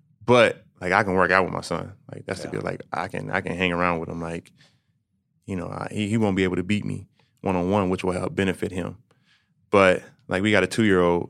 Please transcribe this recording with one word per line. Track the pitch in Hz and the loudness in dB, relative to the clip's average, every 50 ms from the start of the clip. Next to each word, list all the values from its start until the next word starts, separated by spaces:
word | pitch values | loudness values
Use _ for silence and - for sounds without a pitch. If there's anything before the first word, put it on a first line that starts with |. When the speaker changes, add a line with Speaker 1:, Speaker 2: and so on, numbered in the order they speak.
| _ _ _ _ - | _ _ _ _ 0
Speaker 1:
But, | - 123 123 113 92 - - - _ _ - | 4 6 6 6 4 2 -2 -12 _ _ -8
like, | 90 90 | -2 0
I | 92 101 110 | 2 2 2
can | 98 92 | 2 2
work | 95 90 87 | 2 4 4
out | 90 95 92 | 4 2 2
with | 85 87 | 0 -2
my | 87 | -6
son. | - - 87 82 - 92 - _ _ - - | -6 -6 -6 -6 -6 -8 -14 _ _ -18 -18
Like, | - - | -14 -10
that's | - - - | -8 -8 -8
the | 78 - | -8 -8
Speaker 2:
Yeah. | |
Speaker 1:
good, | - - - | -8 -6 -6
like, | 92 92 - - _ | -6 -8 -8 -10 _
I | - 71 87 | -8 -8 -6
can, | 95 - 95 98 101 | -6 -8 -8 -6 -4
I | 98 95 | -4 -4
can | 95 - 87 | -4 -4 -2
hang | 87 92 90 | 0 0 0
around | 87 87 90 87 85 82 | 2 2 0 0 0 -2
with | 82 - | -4 -6
him. | 85 82 | -8 -8
Like, | 82 82 85 85 - _ _ _ _ _ _ _ _ _ _ _ _ _ _ _ _ _ _ _ _ | -8 -8 -8 -10 -10 _ _ _ _ _ _ _ _ _ _ _ _ _ _ _ _ _ _ _ _
you | - 98 | -8 -8
know, | 90 82 | -8 -6
I, | 90 98 98 - - | -8 -8 -8 -10 -8
he, | - 104 107 101 | -6 -4 -4 -2
he | 110 | 0
won't | 117 110 101 92 | 0 2 2 2
be | 95 92 | 2 2
able | 92 90 | 0 0
to | 95 87 | -2 -2
beat | 92 104 101 - | -2 -2 -4 -4
me | - 101 98 98 - _ _ _ _ _ _ | -6 -8 -8 -10 -16 _ _ _ _ _ _
one-on-one, | - 95 92 90 87 92 101 107 95 90 | -4 -2 -2 -2 0 0 0 2 2 0
which | 95 92 - | 0 -2 -2
will | 92 | -4
help | 90 90 98 - - | -4 -4 -4 -4 -2
benefit | 98 98 95 90 - - 95 95 | -2 -2 -2 -2 -4 -6 -6 -6
him. | 95 87 101 101 - _ _ _ _ _ _ _ _ _ _ _ _ _ _ | -6 -8 -8 -10 -14 _ _ _ _ _ _ _ _ _ _ _ _ _ _
But, | - 101 95 92 90 - - - - _ _ | 4 4 6 6 4 2 -2 -12 -20 _ _
like, | - - 92 98 | -6 -4 0 2
we | 107 | 2
got | 104 98 92 | 2 4 2
a | |
two-year-old. | 90 - - 113 104 95 90 87 87 87 87 - | 2 0 2 2 4 4 4 4 4 2 0 -2